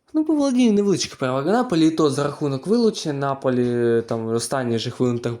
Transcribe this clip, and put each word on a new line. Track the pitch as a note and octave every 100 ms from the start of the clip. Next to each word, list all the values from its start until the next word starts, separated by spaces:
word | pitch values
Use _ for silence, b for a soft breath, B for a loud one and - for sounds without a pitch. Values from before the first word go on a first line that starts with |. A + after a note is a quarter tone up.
| _
Ну, | D#4 D#4
по |
володінню | D4+ C#4 B3 A#3+
невеличка | G3+ G3+ E3+ - -
перевага | C3 C3 D3+
Наполі, | A#3 B3 E3 D#3+
і |
то | D#3+ D3+
за | C3
рахунок | C#3+ C#3+ D3 C3+ F3
вилучення. | A#3 A3 G#3+ D#3+
Наполі, | C#3 C#3 C3 C3+ B2 B2 A#2+ A#2 A#2
там, | A#2 A#2 A2+
останні | A#2 - C#3 B2 A2+
же | A#2+
хвилин, | - B2 A#2+
там, | A#2+ A#2